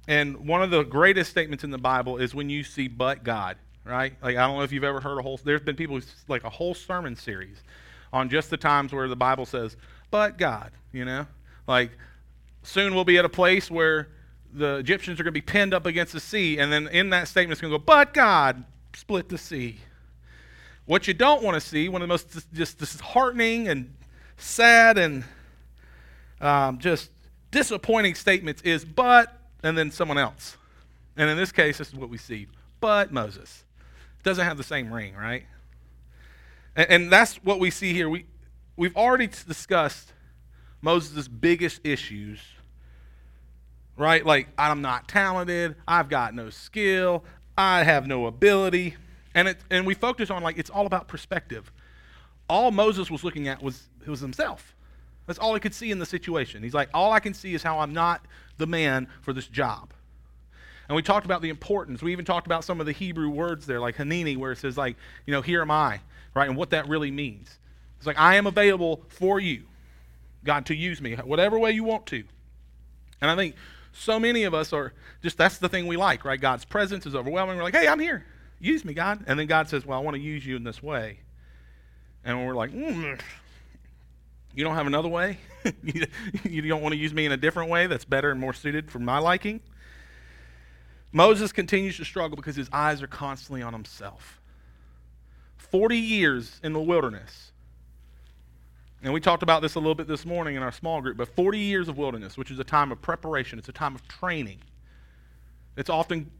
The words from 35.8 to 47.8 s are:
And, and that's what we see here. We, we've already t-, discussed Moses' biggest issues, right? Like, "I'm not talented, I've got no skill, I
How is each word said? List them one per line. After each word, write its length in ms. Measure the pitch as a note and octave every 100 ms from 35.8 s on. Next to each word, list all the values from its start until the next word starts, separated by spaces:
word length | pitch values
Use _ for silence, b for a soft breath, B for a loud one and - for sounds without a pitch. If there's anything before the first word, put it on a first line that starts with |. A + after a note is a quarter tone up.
| - - - b b b b b b -
And, 140 | -
and 220 | F3 F3
that's 240 | F#3 A3+ -
what 160 | F#3 G3
we 100 | F#3
see 240 | - F#3+
here. 160 | F3 D#3+
We, 160 | E3 - - - - - -
we've 200 | F3 G3+
already 300 | A#3+ B3+ A3+
t-, 160 | - E3+
discussed 640 | D#3 - F#3 D3 - - - b b b b b b
Moses' 460 | D#3 F3 D3+ D3 C3
biggest 540 | A2+ E3 E3+ E3+ - D3+
issues, 540 | C3+ - G#2 G#2 G#2 - - - - b b b b b b b - - - - -
right? 260 | D3+ E3 D#3+
Like, 220 | D3 B2+ -
"I'm 240 | D3+ D3
not 280 | C#3 B2 -
talented, 640 | G3+ G3 F#3 F3+ F3 E3+ D3+ -
I've 220 | E3+ C#3+
got 260 | C#3+ A#2+
no 160 | A#2+ A2+
skill, 720 | - - G#3+ G3+ F#3 F3+ F3 - B - -
I 260 | F#3+ F3+